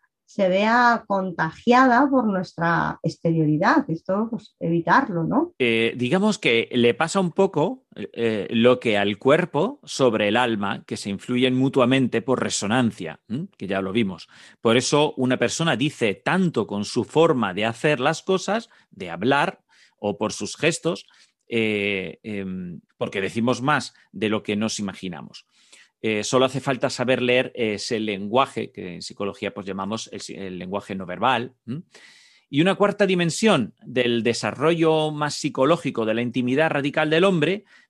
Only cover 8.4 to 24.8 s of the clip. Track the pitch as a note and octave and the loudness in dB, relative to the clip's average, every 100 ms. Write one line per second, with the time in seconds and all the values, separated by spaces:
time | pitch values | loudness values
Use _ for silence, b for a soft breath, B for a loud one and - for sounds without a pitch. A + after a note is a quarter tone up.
8.4 | - A#2 A#2+ B2 A#2 G2+ G2+ G#2 B2+ D#3+ | 0 4 6 6 2 2 2 2 4 4
9.4 | E3+ C#3+ G#3 C#4+ - - B2+ A2 G#2 A2+ | 2 -2 -2 -4 -8 2 2 4 2 2
10.4 | B2 A2 G2+ B2+ - G#2+ G#2 G2 - B2 | 0 0 -4 -6 -8 -8 -6 -6 -4 0
11.4 | C3 B2+ C3 C3+ B2 C3+ B2 A#2 B2 B2 | 2 2 2 2 4 4 2 0 0 -2
12.4 | G2+ - G2+ B2 A2+ - E2 - - B2+ | -2 -2 0 0 0 -2 -10 -12 -10 -8
13.4 | F#3+ - F#2 G2 F#2+ G#2+ G2+ E2+ - b | -10 -10 -6 -4 -2 -2 -2 -4 -14 b
14.4 | b b A#2 A#2+ - D3 D3+ - B2+ B2 | b b 2 2 2 2 2 0 -2 0
15.4 | A#2+ - E3 A#2 C#3+ - A2 F#2+ C3+ F3+ | 0 0 -2 0 -2 -2 -2 -2 0 0
16.4 | F3 A#2+ G2+ G#2 G2 A#2+ G#2+ D3+ D#3+ C3 | 0 0 -2 -4 -4 -4 0 4 4 4
17.4 | G2+ F#2 A2 A#2+ D#3 C#3 C#3 D#3+ - F#3 | -2 -2 -2 0 -2 0 0 0 -2 -2
18.4 | - A3 - b b - F2+ E2+ A#2+ C#3 | -2 -4 -6 b b -14 -12 -2 2 2
19.4 | F3+ - _ b b b G#2 G2+ G#2+ - | 2 -4 _ b b b -4 -2 -4 -6
20.4 | G#2 - D#3+ D#3+ D#3+ F#3+ - b b b | -10 -2 0 0 -4 -6 -10 b b b
21.4 | - A#2 A2 G#2 G2+ G2 F2 - - G2+ | -6 -2 0 0 -2 -2 -6 -12 -10 -8
22.4 | F#2+ F#2 F2+ E2 - - A#2+ G2+ F#2+ A#2 | -8 -10 -10 -14 -16 -8 -6 -4 -4 -2
23.4 | A#2+ A#2 C3+ C#3 - _ b F#2+ G#2+ G#2+ | 0 0 0 -2 -2 _ b -6 -2 -2
24.4 | G#2+ G#2 A2 - | -2 -2 -2 -4